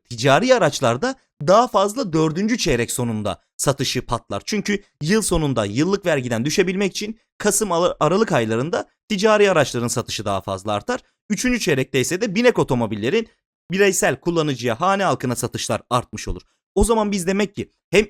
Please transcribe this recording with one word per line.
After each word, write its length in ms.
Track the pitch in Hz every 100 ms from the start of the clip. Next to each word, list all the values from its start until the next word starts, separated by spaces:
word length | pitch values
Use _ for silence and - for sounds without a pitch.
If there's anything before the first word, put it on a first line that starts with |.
| -
Ticari 460 | 117 135 143 254 247
araçlarda 600 | 165 - 123 120 240 269 _ - 147
daha 200 | 208 247
fazla 460 | 208 202 220 220
dördüncü 440 | 156 160 156 214 233
çeyrek 340 | 170 120 113
sonunda 500 | - 120 107 101 87 _ -
satışı 480 | - 131 - 127 -
patlar. 360 | 117 - 101 -
Çünkü 380 | 214 - 202 _ -
yıl 200 | 147 190
sonunda 440 | 190 175 147 117 101
yıllık 400 | 107 165 196 175
vergiden 400 | 147 123 110 135
düşebilmek 460 | 202 185 185 196
için 280 | - 208 226 _ -
Kasım, 340 | 208 196 214
Ar-, 240 | 170 180 -
Aralık 320 | 151 190 220
aylarında 580 | 147 110 113 147 240 - _ -
ticari 420 | 208 220 214 202
araçların 360 | 170 131 123 120
satışı 380 | 123 - - 101
daha 160 | 98
fazla 300 | - 95 104
artar. 300 | 104 - 247 - _ -
Üçüncü 300 | 208 254 247
çeyrekte 400 | - 135 127 135
ise 220 | 127 180
de 140 | 226 185
binek 240 | 247 190
otomobillerin 680 | 143 123 113 107 113 214 226 _ _ _ -
bireysel 480 | 185 202 185 190 135
kullanıcıya, 600 | - 170 151 123 120 110
hane 220 | 180 196
halkına 320 | 185 127 123 117
satışlar 460 | 123 110 - 110 -
artmış 380 | 123 - 107 -
olur. 140 | 90 - _ _ 190
O 80 |
zaman 280 | 208 220 208
biz 160 | 202 170
demek 280 | 196 202 -
ki 160 | - _ _
hem 140 | 190 214